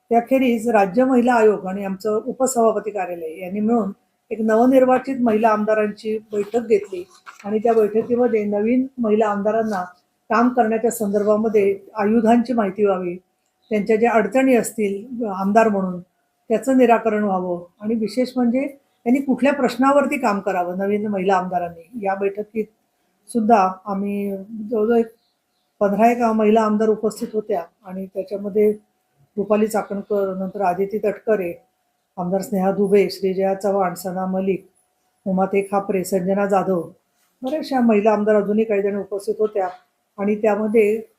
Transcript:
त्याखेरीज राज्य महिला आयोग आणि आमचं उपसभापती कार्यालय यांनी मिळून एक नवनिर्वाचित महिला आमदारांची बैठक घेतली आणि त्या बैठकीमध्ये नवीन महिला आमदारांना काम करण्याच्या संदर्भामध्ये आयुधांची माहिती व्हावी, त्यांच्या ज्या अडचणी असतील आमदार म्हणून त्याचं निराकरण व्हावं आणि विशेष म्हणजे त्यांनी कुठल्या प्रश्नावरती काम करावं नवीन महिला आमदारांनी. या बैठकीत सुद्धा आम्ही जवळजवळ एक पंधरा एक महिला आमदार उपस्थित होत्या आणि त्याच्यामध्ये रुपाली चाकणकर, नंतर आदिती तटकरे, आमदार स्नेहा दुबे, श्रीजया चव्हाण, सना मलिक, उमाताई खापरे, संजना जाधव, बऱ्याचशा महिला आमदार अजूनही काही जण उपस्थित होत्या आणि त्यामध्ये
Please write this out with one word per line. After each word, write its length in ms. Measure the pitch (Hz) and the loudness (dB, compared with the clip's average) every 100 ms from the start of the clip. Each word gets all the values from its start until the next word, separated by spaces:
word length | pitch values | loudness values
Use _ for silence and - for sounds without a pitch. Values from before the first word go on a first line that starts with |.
| - | -2
त्याखेरीज 580 | 233 233 269 262 233 233 | 0 2 2 2 0 2
राज्य 360 | 220 196 208 | 2 2 2
महिला 280 | 262 254 240 | 2 4 4
आयोग 340 | 233 214 196 185 | 4 4 2 -2
आणि 180 | 196 | -8
आमचं 360 | 196 190 214 214 254 | -6 -6 -4 -4 -4
उपसभापती 640 | - 254 240 226 208 214 | -2 -2 2 2 2 -4
कार्यालय 500 | 202 175 175 160 175 | -6 -6 -8 -10 -10
यांनी 200 | 180 208 | -8 -4
मिळून 300 | 214 240 196 - _ _ - | 0 0 -2 -8 _ _ -10
एक 100 | 220 | -4
नवनिर्वाचित 800 | 220 220 254 262 254 254 262 269 | 0 4 4 6 4 2 0 -2
महिला 280 | 240 214 226 | 0 2 2
आमदारांची 720 | 214 214 214 214 208 220 220 | 2 0 0 -2 -4 -6 -6
बैठक 480 | - 208 202 240 220 | -6 -6 -4 -4 0
घेतली 400 | 208 - 180 180 _ - - | 0 0 -10 -14 _ -20 -16
आणि 140 | 202 214 | -6 -2
त्या 140 | 233 | 2
बैठकीमध्ये 720 | 226 208 220 240 240 247 220 | 2 2 0 -2 0 2 0
नवीन 420 | 208 208 220 254 262 - | 0 -2 0 0 -2 -4
महिला 280 | 226 214 214 | 0 2 0
आमदारांना 580 | 202 214 226 220 190 180 - _ _ - | 0 -2 0 -2 -4 -8 -14 _ _ -2
काम 200 | 220 247 | 2 2
करण्याच्या 420 | 247 220 226 233 | 2 0 0 0
संदर्भामध्ये 880 | - 202 202 208 208 220 208 196 196 - | -2 -2 0 2 2 2 2 2 0 -6
आयुधांची 580 | 214 208 233 214 240 240 | -4 0 2 4 4 2
माहिती 320 | 233 202 190 | 0 -2 0
व्हावी, 320 | 202 185 175 185 - _ _ _ - | 0 0 -2 -8 -14 _ _ _ -4
त्यांच्या 260 | 214 214 220 | -2 2 2
ज्या 160 | 233 | 4
अडचणी 420 | 214 196 262 269 | 4 2 2 4
असतील 720 | 240 - - 202 196 247 240 | 4 2 -2 -2 -4 -8 -8
आमदार 440 | 220 185 190 220 226 | -6 -4 2 4 4
म्हणून 320 | 196 185 175 - _ _ _ - | 2 -4 -6 -12 _ _ _ -4
त्याचं 300 | 214 262 262 | -2 2 4
निराकरण 460 | 240 220 220 214 | 6 4 2 0
व्हावं 400 | 208 185 180 175 175 _ | 0 -2 -4 -6 -8 _
आणि 140 | 214 | -6
विशेष 340 | 233 214 254 247 254 | -4 -4 -4 -4 0
म्हणजे 300 | 240 254 285 - _ _ | 0 0 -2 -8 _ _
त्यांनी 160 | 240 277 | 0 0
कुठल्या 320 | 277 247 269 | 0 0 0
प्रश्नावरती 640 | 285 247 - - 285 269 - | 2 0 2 2 4 2 0
काम 220 | 226 196 | 0 -2
करावं 380 | 196 180 180 185 | -2 -2 -2 -4
नवीन 280 | 196 208 214 | -2 -2 -2
महिला 280 | 196 185 | -2 0
आमदारांनी. 720 | 185 180 180 170 - - 247 196 | 0 0 -4 -6 -10 -16 -8 -6
या 80 | |
बैठकीत 500 | 196 202 202 208 220 214 _ _ _ _ _ - | -2 -4 -6 -8 -8 -8 _ _ _ _ _ -8
सुद्धा 440 | 233 214 220 185 185 | -2 4 4 2 -2
आम्ही 520 | 208 196 202 202 202 196 196 226 208 | -8 -6 -4 -4 -6 -8 -10 -12 -6
जवळजवळ 280 | 226 214 233 | -2 2 2
एक 80 | 226 - _ _ _ _ _ - | 0 -6 _ _ _ _ _ -4
पंधरा 320 | 208 202 233 | -2 2 2
एक 60 | 240 | 2
महिला 420 | 226 220 214 220 | 0 2 4 4
आमदार 280 | 214 214 220 | 2 2 0
उपस्थित 400 | 214 220 - 233 | 0 -2 -4 -6
होत्या 300 | 214 214 185 - _ | -6 -4 -4 -6 _
आणि 220 | 196 185 190 | -14 -12 -10
त्याच्यामध्ये 640 | 196 185 202 202 208 208 208 _ _ _ _ _ 208 | -8 -8 -8 -4 2 2 0 _ _ _ _ _ -8
रुपाली 300 | 202 208 214 | 0 0 2
चाकणकर, 680 | 214 - 202 196 202 196 | -2 -4 -8 -4 -2 -2
नंतर 260 | 185 190 202 | -4 -6 -2
आदिती 380 | 185 180 196 214 | -2 0 -2 -2
तटकरे, 540 | 214 196 240 208 175 165 _ _ _ _ _ - | -4 -4 -2 -2 -2 -10 _ _ _ _ _ -8
आमदार 240 | 175 196 | -4 -4
स्नेहा 320 | 190 190 190 | -2 -2 0
दुबे, 360 | 190 196 202 180 | 0 2 4 2
श्रीजया 440 | - 190 190 190 | -2 -4 -2 -2
चव्हाण, 400 | 196 202 196 180 | -2 -2 0 -2
सना 320 | 170 190 180 185 | -4 -8 -6 -4
मलिक, 420 | 185 190 180 - _ _ _ _ _ 196 | -2 -2 -4 -6 _ _ _ _ _ -4
उमाताई 360 | 185 190 196 | -2 0 0
खापरे, 420 | 196 202 202 196 | -2 -2 -2 -4
संजना 420 | 175 190 180 196 202 | -2 -2 0 0 0
जाधव, 360 | 196 175 180 156 - _ _ _ _ | 0 0 -2 -4 -14 _ _ _ _
बऱ्याचशा 380 | 262 311 285 262 | -6 -6 -2 0
महिला 300 | 233 208 220 | 2 4 4
आमदार 260 | 208 208 208 | 2 2 2
अजूनही 280 | 190 208 | 2 0
काही 180 | 220 202 | 0 0
जण 180 | 202 202 | -2 -4
उपस्थित 340 | 190 202 220 208 | -6 -8 -6 -2
होत्या 300 | 214 208 147 - _ _ _ - | -2 -2 -4 -8 _ _ _ -6
आणि 160 | 202 | -2
त्यामध्ये 640 | 208 220 208 214 226 208 220 - | 0 0 0 2 2 2 0 -6